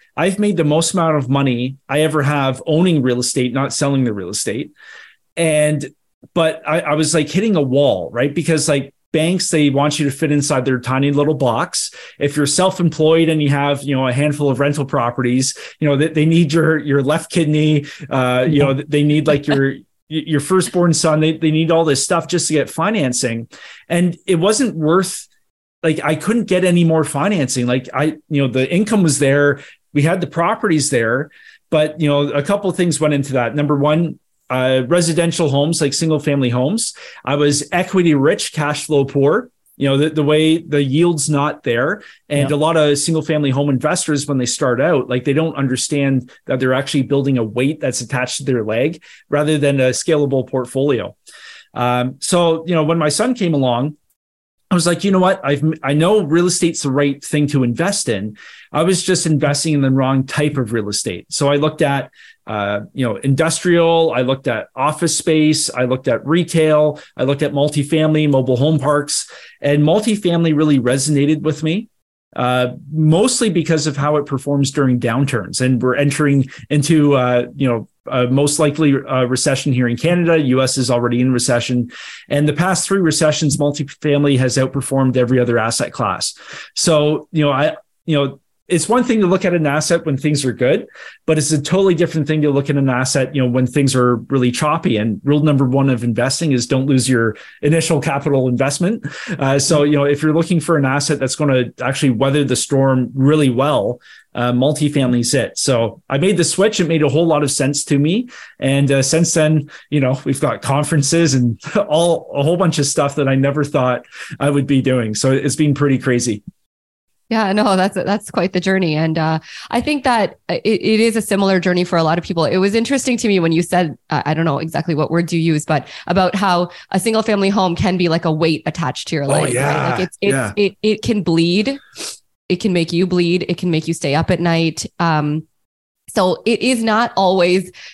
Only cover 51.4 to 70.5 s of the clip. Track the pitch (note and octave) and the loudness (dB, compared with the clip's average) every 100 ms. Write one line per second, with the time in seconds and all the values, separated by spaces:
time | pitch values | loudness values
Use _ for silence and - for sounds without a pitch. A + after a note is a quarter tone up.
51.4 | - - - - B2 B2 B2+ C3+ - F3+ | -20 -20 -16 -4 -2 0 -2 -6 -2 2
52.4 | E3+ D#3+ D#3+ E3 D3+ E3 D3+ D3+ A#3 A#3+ | 2 0 0 0 0 0 0 0 -2 0
53.4 | F3 D3 C3 A#2+ C#3+ D3+ _ _ _ _ | 0 0 0 0 -2 -6 _ _ _ _
54.4 | _ _ - F3+ E3 E3+ G3+ F#3 F#3 F#3+ | _ _ -2 0 0 0 2 2 2 0
55.4 | C#3 C#3+ D#3 D#3 C3+ D3 E3+ G#3+ D#3 E3 | -2 0 0 -2 -2 0 2 2 2 2
56.4 | F3 F3 E3+ E3 C#3+ C3+ C#3+ C#3 - D3+ | 2 0 -2 -2 -2 0 0 -2 -4 -2
57.4 | C#3+ C#3+ B2 A2+ F3 G3+ - G2+ G#2+ G#2+ | 0 0 0 0 -2 -2 -4 -4 -4 -10
58.4 | - - - D3 E3+ F3+ - F3+ D#3+ D3 | -20 -20 -8 -2 0 0 0 -2 0 0
59.4 | C#3+ C#3+ E3 D3 C3+ C3 C3 C3+ C3 - | 0 -2 -2 0 2 2 2 0 -2 -2
60.4 | D3+ C#3+ A2 A#2 G2+ G2+ A2+ F2 - - | -2 -2 -4 -4 -4 -6 -6 -8 -10 -2
61.4 | C#3 C#3+ D3+ C#3+ D3 C#3 - _ - _ | 0 2 0 0 -2 -2 -6 _ -20 _
62.4 | - G#2+ G2+ G#2 G#2 - B2 G2+ C#3 C3+ | -10 -6 -4 -4 -8 -6 -4 -2 -2 0
63.4 | D#3+ - F3+ E3+ E3 E3 E3 A#2+ B2+ C3+ | 0 0 2 4 4 4 2 0 -2 -2
64.4 | C3+ A2 - A2+ C#3+ D3 E3+ - - D#3 | -2 -4 -6 -4 -2 0 -2 -2 0 2
65.4 | D3+ D3+ - A#2+ B2+ C3 C3+ A2+ C3 E3+ | 2 2 -2 -2 -2 -2 0 -2 0 0
66.4 | F3 E3 D#3 D3+ D3+ D3 - - C3 C#3 | 0 2 2 4 2 -2 -12 -6 -2 0
67.4 | D3 C#3+ D3 D3 C#3 D#3+ D#3 D#3 D3+ C3+ | -2 0 0 0 0 0 2 2 2 2
68.4 | B2+ B2 D3 D#3 C#3 D3 D3 - - - | 2 2 2 2 2 0 -2 -6 -8 -16
69.4 | - - C#3+ D3 D3 G3 A3 G#3 F3 E3+ | -20 -6 0 2 4 2 0 -2 0 0
70.4 | E3 | 2